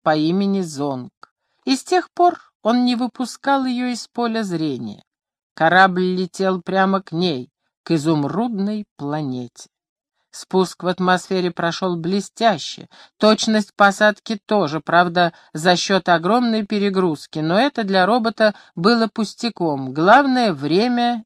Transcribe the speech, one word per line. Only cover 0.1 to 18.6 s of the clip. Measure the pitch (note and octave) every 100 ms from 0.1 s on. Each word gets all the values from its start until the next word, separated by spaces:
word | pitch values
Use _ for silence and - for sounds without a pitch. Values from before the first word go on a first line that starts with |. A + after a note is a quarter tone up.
имени | D#3 D#3 F#3+ G3 G3
Зонг, | E3+ C#3 C#3+ B2+ B2 _ _ _ _ _
и | - C4
с | -
тех | F4+ -
пор | - F4 - _ _
он | G#3+ B3
не | B3 A#3+
выпускал | B3 - B3 - C#4 C#4
её | C4 A#3+ B3
из | A#3 -
поля | - A#3+ A3+
зрения. | G3+ E3 D#3 B2+ A2 G2 _ _ _ _ _
Корабль | - D#3+ F3+ F#3+ F3+
летел | F#3 F#3 F#3 - F#3+ F#3
прямо | - F#3+ F#3+ G3
к | -
ней, | D#3+ F3+ C3 B2 _ _ _
к | -
изумрудной | E3 D3+ D#3 C#3 E3+ A#3+ G3+ G3+ G#3+ G3+ -
планете. | C#3+ D3+ C#3+ B2+ A#2+ - - _ _ _ _ _ _ -
Спуск | - F#3+ F#3 -
в | F3
атмосфере | F3+ F3+ F3+ - F#3+ C4+
прошёл | - E3+ - F#3+ E3+
блестяще, | E3+ G3 - - A3+ E3 - - - - - -
точность | G#3+ G#3+ - G#3+ G3+
посадки | - G3+ F#3+ G#3+ G#3 - G#3+ -
тоже, | G#3 D3+ D#3
правда, | - E3+ F3 E3+ E3+ - _
за | D#3 F3 F3
счёт | - G3 -
огромной | E3+ F3 A#3+ A#3+ A3
перегрузки, | G3+ G#3 G3+ F#3+ F#3 C#3+ - D#3
но | D#3 F#3+
это | C#4 -
для | G3 F#3+ F#3
робота | A#3+ A3 - A3 -